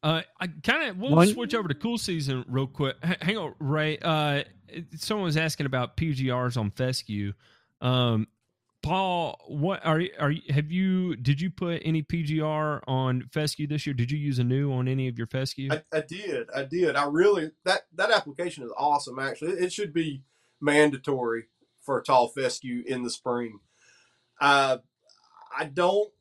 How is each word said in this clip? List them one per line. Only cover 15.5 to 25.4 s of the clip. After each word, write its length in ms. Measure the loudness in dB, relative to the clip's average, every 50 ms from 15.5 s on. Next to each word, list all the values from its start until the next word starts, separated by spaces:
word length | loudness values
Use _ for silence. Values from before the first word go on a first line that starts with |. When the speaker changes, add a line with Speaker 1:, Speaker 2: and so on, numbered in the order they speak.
| -6 -6 -4 -4
Speaker 3:
I, 100 | -4 -4 -4 _
I 100 | -4 -4
did. 460 | -4 -4 -10 -10 -8 -6 -6 -6 -6 -6 -6
I 80 | -6 -6
did. 320 | -4 -2 0 2 2 2
I 100 | 2 0
really, 460 | 2 2 4 6 6 6 4 0 -6 -8 _ _
that, 160 | 0 0 0 0 _ _
that 160 | -2 2 4
application 520 | 4 4 2 0 -8 -6 -6 -6 -6 -8 -12
is 80 | -12 -6 0
awesome, 400 | 2 2 2 2 0 -2 -8 -6
actually. 360 | -4 -6 -6 -4 -4 -4 -2
It, 100 | -2 -2
it 80 | -2 -2
should 200 | -4 -6 -4 -2
be 280 | -2 -2 -2 -4 -8 -12 _ _ _ _ _ _ _
mandatory 840 | 0 4 8 8 8 8 6 0 -2 -2 -2 -2 0 -2 -2 -4 -6 _ _ _ _ _ _ _
for 180 | _ -2 -2 -2
tall 260 | 2 4 6 6 6 4
fescue 560 | 0 -2 -2 -2 -2 -4 -6 -6 -6 -6 -4
in 160 | -6 -6 -4
the 80 | -4 -6
spring. 500 | -8 -8 _ -4 -4 -2 -4 -6 -10 -16 _ _ _ _ _ _ _ _ _ _ _ _ _ _ _ _
Uh, 380 | 4 6 6 6 6 4 2 -2 -4 _ _ _ _ _ -20 _ _ _ _ -20